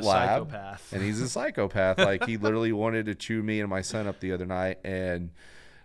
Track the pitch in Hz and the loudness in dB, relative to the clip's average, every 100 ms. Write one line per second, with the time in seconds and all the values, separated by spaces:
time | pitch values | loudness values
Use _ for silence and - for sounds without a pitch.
0 | 104 95 92 123 151 107 98 98 - 98 | 4 4 4 2 -2 -8 -10 -14 -8 -4
1 | 98 107 123 - 302 - 101 107 95 92 | -2 -2 -4 -4 -4 -2 0 4 4 6
2 | 175 98 - 113 104 110 113 104 113 113 | 4 4 0 0 2 2 2 2 0 0
3 | 107 98 - 113 107 107 101 95 92 113 | -2 -4 -4 -2 0 -2 0 -2 -2 -4
4 | 104 95 92 90 90 92 92 92 - 92 | -4 -4 -4 -4 -2 -2 -2 -2 -6 -4
5 | 92 87 87 - - - - - | -2 -2 -6 -12 -20 -20 -20 -20